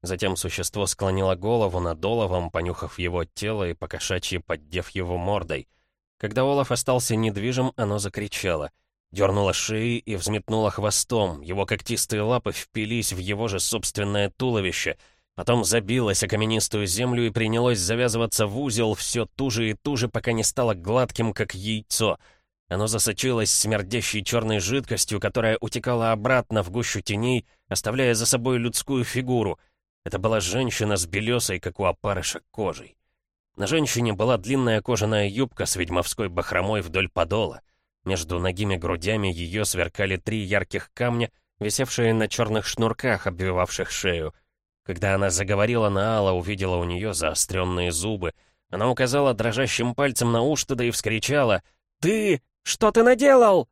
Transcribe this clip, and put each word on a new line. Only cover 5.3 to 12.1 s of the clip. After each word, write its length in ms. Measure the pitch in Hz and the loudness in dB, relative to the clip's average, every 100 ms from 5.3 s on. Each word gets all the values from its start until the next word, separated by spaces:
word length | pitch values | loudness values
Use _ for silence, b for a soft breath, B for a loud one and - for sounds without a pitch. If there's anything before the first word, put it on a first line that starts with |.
| 101 82 73 - _ _ _ _ _ | -2 -2 -6 -8 _ _ _ _ _
Когда 260 | 107 107 | -4 0
Олаф 280 | 131 139 131 | 2 2 0
остался 460 | 120 - 127 120 110 | -2 2 2 2 0
недвижим, 560 | 113 101 110 127 127 - | 0 0 -4 0 -2 0
оно 240 | 104 104 | -2 -2
закричало, 720 | 98 - 101 - 98 80 73 _ _ _ _ | -4 -6 -6 -4 -2 -2 -4 _ _ _ _
дернуло 400 | 95 98 101 98 | 0 2 4 2
шеей 460 | - - 110 117 117 | 0 -2 -2 -2 -2
и 180 | - 101 | -4 -6
взметнуло 540 | 87 104 - 110 107 | -2 -4 -2 2 2
хвостом. 680 | - 104 - - 117 98 76 | 2 0 0 0 2 2 0
Его 240 | 76 95 95 | -6 -4 -2
когтистые 560 | 104 - 113 - | -2 -2 -4 -2